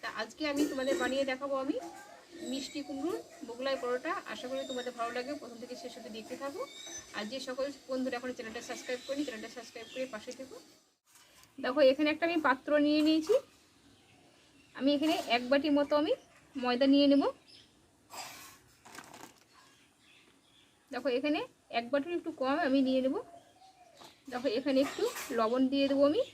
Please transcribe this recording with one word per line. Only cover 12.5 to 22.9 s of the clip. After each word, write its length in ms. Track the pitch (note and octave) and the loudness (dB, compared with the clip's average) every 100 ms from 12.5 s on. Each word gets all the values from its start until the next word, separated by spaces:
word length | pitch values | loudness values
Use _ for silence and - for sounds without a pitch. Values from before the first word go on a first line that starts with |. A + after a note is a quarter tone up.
| C4 - D4 D4 | 2 4 4 4
নিয়ে 160 | D4+ D4+ | 4 4
নিয়েছি। 280 | D#4+ D#4 B4 - _ _ _ - _ _ - - _ _ _ _ - | 4 4 2 0 _ _ _ -20 _ _ -20 -20 _ _ _ _ -2
আমি 140 | C4+ D4 | 2 2
এখানে 200 | D#4 F4+ - A#3+ | 2 0 2 0
এক 80 | B3 | 2
বাটি 180 | C#4 D4+ C#4+ | 2 4 2
মতো 160 | C#4+ D4 | 4 2
আমি 120 | D#4 C5 - - - C#4 | 2 0 -4 -20 -14 -6
ময়দা 320 | B3 B3 C4+ | -2 4 6
নিয়ে 140 | C#4 C#4+ | 8 8
নেব। 120 | C#4 F#4+ C5+ _ - - _ _ _ _ - - - - - _ _ - - - - - - _ - - _ _ _ _ - _ _ _ _ _ _ _ | 6 4 0 _ -20 -20 _ _ _ _ -14 -14 -16 -20 -20 _ _ -20 -20 -18 -18 -20 -20 _ -20 -20 _ _ _ _ -20 _ _ _ _ _ _ _
দেখো, 160 | B3 C#4 B3+ | -4 0 0
এখানে 220 | C#4+ D#4 B4 _ _ A#3 | 2 0 -2 _ _ -4
এক 60 | A#3 | 0
বাটির 220 | C#4 D4+ F4 | 0 0 -4
একটু 120 | E4+ D#4 | -4 -4
কম 180 | C4 C#4+ D#4+ | 0 2 4
আমি 120 | C4+ | 4
নিয়ে 140 | C4 | 4